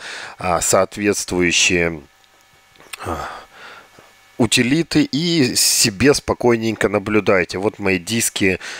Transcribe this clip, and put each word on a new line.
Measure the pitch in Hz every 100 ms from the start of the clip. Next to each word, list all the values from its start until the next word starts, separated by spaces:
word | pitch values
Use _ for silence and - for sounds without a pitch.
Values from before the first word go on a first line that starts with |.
| - - - -
а, | 92 82
соответствующие, | - 104 95 - 101 98 - 90 87 82 - 90 85 80 71 _ _ _ _ _ _ _ - - -
а, | 82 - - - - - - - - - _ _ -
утилиты | 110 - 120 151 160 156
и | - 135 175 165 123 92
себе | - - 117 95 131 135
спокойненько | - 98 120 117 113 104 107
наблюдайте. | 104 98 107 98 98 85 92
Вот | 101 -
мои | 101 92
диски, | 85 117 - - 98 90 - -